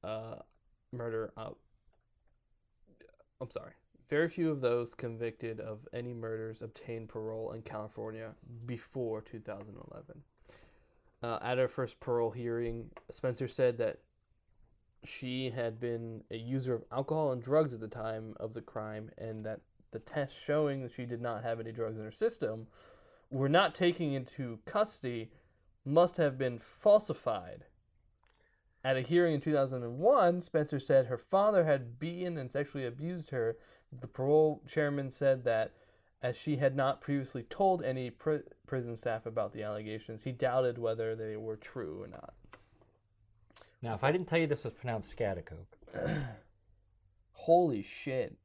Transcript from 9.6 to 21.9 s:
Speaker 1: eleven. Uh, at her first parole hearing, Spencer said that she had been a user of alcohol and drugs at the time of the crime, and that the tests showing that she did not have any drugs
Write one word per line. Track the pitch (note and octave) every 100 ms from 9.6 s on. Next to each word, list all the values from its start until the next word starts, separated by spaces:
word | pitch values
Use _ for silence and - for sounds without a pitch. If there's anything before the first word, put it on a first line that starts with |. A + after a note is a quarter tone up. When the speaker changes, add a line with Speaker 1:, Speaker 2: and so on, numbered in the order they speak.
| G#2 G2+ -
Speaker 1:
eleven. | - - - - _ - - - _ _ _ _ _
Uh, | A#2 A2+
at | A#2 B2+
her | B2+
first | - B2 -
parole | - A#2+ A#2
hearing, | A2+ A#2 A#2 A#2 A#2 A2+ - _
Spencer | - C3 B2 B2+
said | - B2+ A#2
that | A2+ - _ _ _ _ _ _ - _ _ _
she | - - B2+ B2+ C3
had | A#2 A#2 A2+
been | A#2+ A#2 A#2 A2+ -
a | A2+
user | A2+ C3+ B2+
of | A#2 -
alcohol | B2+ C3+ D#3 D3+
and | B2+
drugs | A#2 D3 D3+
at | A#2+
the | A2
time | B2 A2 A2 A2 -
of | A2
the | A2+
crime, | A2+ A2+ G#2+ G#2+ A2 -
and | A2+ A2 G#2+
that | A2 _ _ -
the | A2
tests | - D3+ C3+ -
showing | - D3+ D3+ C#3
that | B2
she | - A#2+
did | A#2+
not | A#2+ A2
have | A#2 A#2
any | A2+
drugs | A2+ A2